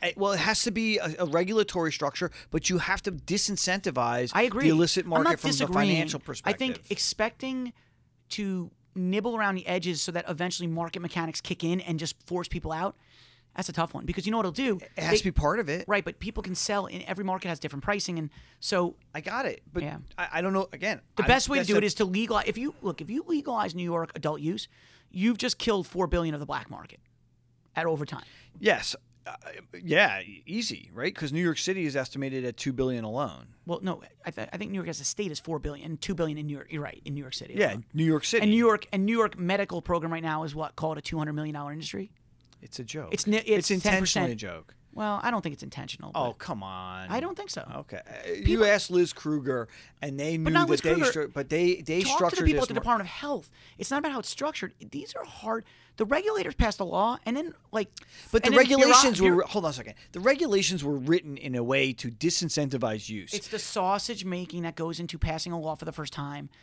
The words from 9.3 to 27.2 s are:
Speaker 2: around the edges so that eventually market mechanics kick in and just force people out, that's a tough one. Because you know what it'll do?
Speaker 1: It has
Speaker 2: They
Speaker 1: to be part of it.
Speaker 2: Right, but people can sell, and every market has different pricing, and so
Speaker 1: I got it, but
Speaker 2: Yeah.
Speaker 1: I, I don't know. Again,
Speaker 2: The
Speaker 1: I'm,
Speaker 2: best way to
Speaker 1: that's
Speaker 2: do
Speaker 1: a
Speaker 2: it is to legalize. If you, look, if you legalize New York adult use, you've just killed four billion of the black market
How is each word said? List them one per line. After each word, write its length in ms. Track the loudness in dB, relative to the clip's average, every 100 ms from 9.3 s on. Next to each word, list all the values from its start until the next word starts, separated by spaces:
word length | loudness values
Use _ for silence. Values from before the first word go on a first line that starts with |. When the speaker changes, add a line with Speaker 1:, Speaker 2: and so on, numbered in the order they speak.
| 0
Speaker 2:
around 200 | 0 0
the 100 | -2
edges 340 | -2 -2 -2
so 100 | -2
that 140 | -4 -4
eventually 400 | -4 -4 -2 -2
market 340 | -2 -4 -6
mechanics 400 | -6 -4 -4 -6
kick 220 | -6 -4
in 180 | 0 -2
and 160 | -2 -4
just 160 | -4 -8 -6
force 200 | -6 -4
people 240 | -6 -4
out, 260 | -4 -4 -6 _ _ -20 _ _ -8
that's 120 | -6
a 60 |
tough 220 | -2 -2 -4
one. 100 | -6
Because 220 | -4 -2
you 40 |
know 60 | 0
what 80 | 0
it'll 60 |
do? 280 | 0 0 0 -4 -4
Speaker 1:
It 60 |
has 80 | 2
Speaker 2:
They 60 | 4
Speaker 1:
to 60 |
be 80 | 4
part 280 | 2 2 2
of 100 | 0
it. 160 | -4 0
Speaker 2:
Right, 180 | 0 0
but 140 | -8
people 240 | -8 -8
can 100 | -6
sell, 320 | -4 -2 -2 -2
and 160 | -8
every 200 | -8 -6
market 240 | -4 -4 -4
has 120 | -6
different 240 | -6 -6
pricing, 360 | -2 -2 -2 -4
and 100 | -6 -10 -20 -10
so 360 | -2 2 2 -2 _ -10
Speaker 1:
I 60 |
got 260 | -6 -4 -4
it, 160 | -6 -8
but 80 | -6
Speaker 2:
Yeah. 160 | -6 -8 -12 -8
Speaker 1:
I, 80 | -4
I 80 | 0
don't 120 | 2
know. 160 | 2 2
Again, 300 | -2 -4 -4 -6 0
Speaker 2:
The 80 |
Speaker 1:
I'm, 40 | 6
Speaker 2:
best 220 | 6 6
way 80 | 2
to 20 |
Speaker 1:
that's 60 | 4
Speaker 2:
do 80 | 4
Speaker 1:
a 20 |
Speaker 2:
it 40 |
is 120 | 4 2
to 100 | 0
legalize. 400 | 2 0 0 0
If 120 | -2
you, 160 | -4 -4
look, 180 | -6 -6
if 80 | -6
you 160 | -6 -2
legalize 460 | -2 0 -2 -2
New 100 | -4
York 280 | -2 -2 -4 -4
adult 240 | -4 -2
use, 280 | -2 -4 -6 _ -20 -20 _
you've 300 | 0 2 2
just 180 | 0 0
killed 300 | 2 0 0
four 180 | -2 0
billion 300 | 2 0 -4
of 40 |
the 60 | -4
black 240 | -6 -8
market 300 | -16 -18 -20 _ _